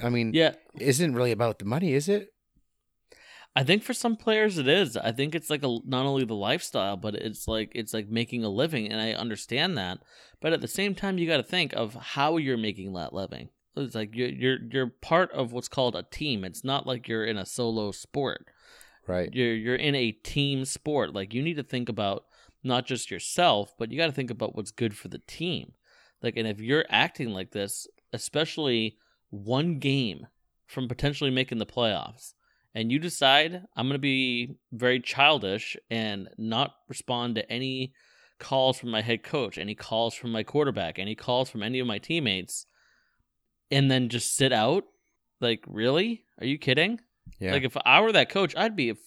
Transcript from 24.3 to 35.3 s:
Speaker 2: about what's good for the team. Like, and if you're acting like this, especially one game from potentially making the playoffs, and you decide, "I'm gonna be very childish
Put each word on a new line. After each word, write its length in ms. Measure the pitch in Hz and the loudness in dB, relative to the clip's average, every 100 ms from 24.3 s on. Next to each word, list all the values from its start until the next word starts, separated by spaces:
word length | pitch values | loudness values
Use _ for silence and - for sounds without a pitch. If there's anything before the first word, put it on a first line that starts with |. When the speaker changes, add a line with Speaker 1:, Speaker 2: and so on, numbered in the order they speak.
Speaker 2:
about 240 | 113 107 | -4 -4
what's 160 | - 101 | -4 -10
good 260 | - 113 101 | -2 -2 -2
for 120 | 92 | -12
the 120 | - - | -14 -14
team. 460 | - 170 120 - _ _ _ _ _ | -8 -4 -4 -8 _ _ _ _ _
Like, 140 | 117 113 | -4 -2
and 100 | 110 | -4
if 140 | 101 | -4
you're 240 | 113 147 - | 0 2 4
acting 420 | 104 156 - 123 | 2 2 0 -4
like 200 | 95 92 | -4 -6
this, 360 | 107 101 - - _ _ | -4 -4 -6 -12 _ _
especially 880 | 113 - 147 156 - 147 117 110 - _ _ _ | -10 -4 -2 -2 0 0 2 0 -4 _ _ _
one 480 | 101 101 131 170 151 | -12 -2 0 2 0
game 480 | 135 139 117 80 - _ _ _ _ | 2 2 0 -4 -12 _ _ _ _
from 200 | - 123 | -8 -6
potentially 440 | 123 143 143 143 | -2 -2 0 0
making 280 | 127 127 117 | 0 0 -2
the 80 | 104 | -4
playoffs, 680 | - 117 92 - 110 - - _ _ _ | 0 0 0 -4 -14 -20 -20 _ _ _
and 180 | 110 113 | -4 0
you 60 | 139 | 0
decide, 640 | 170 - 135 139 160 180 185 | -2 2 6 6 6 -2 -12
"I'm 140 | - 123 | -4 -2
gonna 100 | 139 | 0
be 600 | 139 131 131 120 120 - _ | 2 2 2 0 -4 -10 _
very 300 | 117 123 127 | 0 2 2
childish 760 | - - 143 | 0 4 6